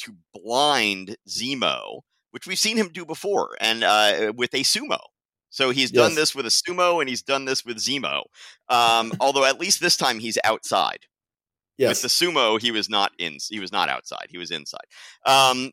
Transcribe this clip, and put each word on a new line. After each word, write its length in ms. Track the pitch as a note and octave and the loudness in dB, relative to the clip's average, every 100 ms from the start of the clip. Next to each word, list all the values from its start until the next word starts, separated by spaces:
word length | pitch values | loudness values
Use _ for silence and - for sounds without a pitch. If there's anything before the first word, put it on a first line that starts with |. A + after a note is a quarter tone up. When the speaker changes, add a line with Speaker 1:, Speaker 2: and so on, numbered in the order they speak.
Speaker 1:
to 120 | - F#2 _ | -16 -18 _
blind 840 | G2+ F#2+ B2 D3 C3+ G#2+ F#2+ F#2+ A2 - | -18 -2 2 4 4 2 0 -6 -14 -10
Zemo, 760 | G#2 B2 C3+ F2+ B1 G1+ A#1+ - _ _ | -8 -6 0 0 0 -6 -14 -18 _ _
which 140 | - - | -16 -8
we've 140 | F#3 | -2
seen 180 | A3 A3+ | 0 0
him 120 | F#3+ | -2
do 120 | E3 D#3+ | -4 -12
before, 500 | D#3 G3+ G3 D2 - | -8 -2 0 -2 -2
and, 240 | A2 A2+ | 0 2
uh, 480 | G2 G#2 G#2 F2+ G#2+ A#2 | 4 4 4 2 0 -2
with 180 | B2 | -4
a 60 | C3+ | -2
sumo. 400 | C3+ A3 D4+ - - _ _ _ _ | 0 -2 -2 -6 -8 _ _ _ _
So 220 | - C3 | -2 0
he's 180 | C3 B2 | 2 2
done 220 | B2 D#3+ | 4 4
Speaker 2:
Yes. 40 | D#3 | 4
Speaker 1:
this 180 | D3+ C3+ | 0 0
with 100 | A#2 | 0
a 40 | |
sumo, 500 | - F3 F3+ F3+ E3+ | 0 0 0 2 2
and 100 | C3+ | -2
he's 140 | A#2+ | -4
done 220 | - C#3 C3+ | -4 -4 -2
this 200 | C3 B2 | -4 -6
with 120 | A2 | -8
Zemo. 480 | G#2+ C#3 F2+ C#2+ - _ - - - | -4 -4 -4 -4 -8 _ -20 -20 0
Um, 420 | B2 A#2 A2+ A2+ - | 4 4 4 2 0
Speaker 2:
<laughs> 40 | |
Speaker 1:
although 260 | C3+ C#3 - | 0 4 2
at 140 | - | 2
least 220 | F3+ C#3 | 0 0
this 160 | F3 - | 2 2
time 220 | C#3 A2+ | 0 -2
he's 180 | A#2 G#2 | -2 0
outside. 640 | G#2+ A2+ - G2+ B1 G1+ - _ _ _ _ _ _ - | 0 0 0 0 0 -2 -14 _ _ _ _ _ _ 0
Speaker 2:
Yes. 100 | A#2+ | 0
Speaker 1:
With 120 | A#2 | 2
the 220 | B2 - F3 | 0 0 0
sumo, 360 | D#3 A#2 A2 | 2 2 2
he 80 | A#2+ | 0
was 200 | A2 G2 | -2 -2
not 240 | G#2+ G2 - | 0 0 -2
in, 200 | E2+ C#2+ - | -8 -8 -10
he 100 | G#2+ | -10
was 120 | F#2 | -6
not 180 | G2+ D#2 | -2 -2
outside. 380 | B1+ - G1+ G1+ | -2 -8 -14 -14
He 80 | F2 | -14
was 140 | F2 | -10
inside. 340 | E2 C#2+ - - - - - - | -10 -12 -16 -20 -20 -20 -6 2
Um, 460 | C3+ C3+ B2+ C3 | 4 4 2 -4